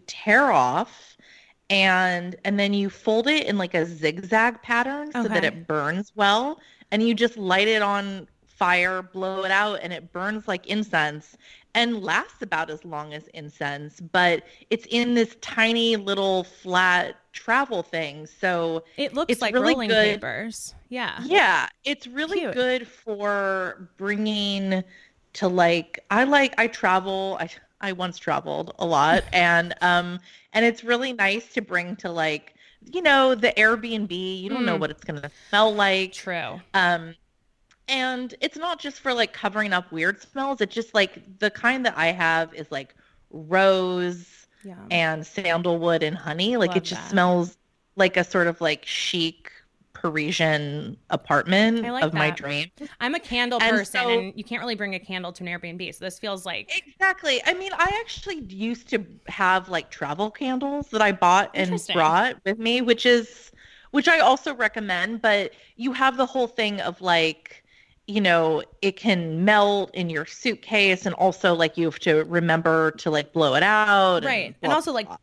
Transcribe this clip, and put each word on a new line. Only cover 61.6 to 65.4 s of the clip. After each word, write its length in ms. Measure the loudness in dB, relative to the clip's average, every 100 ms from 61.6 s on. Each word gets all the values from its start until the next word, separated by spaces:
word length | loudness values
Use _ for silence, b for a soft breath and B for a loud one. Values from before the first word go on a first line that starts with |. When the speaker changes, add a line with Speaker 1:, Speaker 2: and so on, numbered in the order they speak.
| -2
Speaker 2:
Interesting. 280 | -2 -2 2
Speaker 1:
brought 400 | 4 4 2 -2 -4
with 140 | -2
me, 220 | 0 0
which 240 | 2 2 4
is, 460 | 4 2 -12 -20 B B B B
which 160 | 0 4
I 120 | 6
also 340 | 6 4 0
recommend, 680 | -2 -2 -2 -4 -2 -4 0
but 320 | 2 2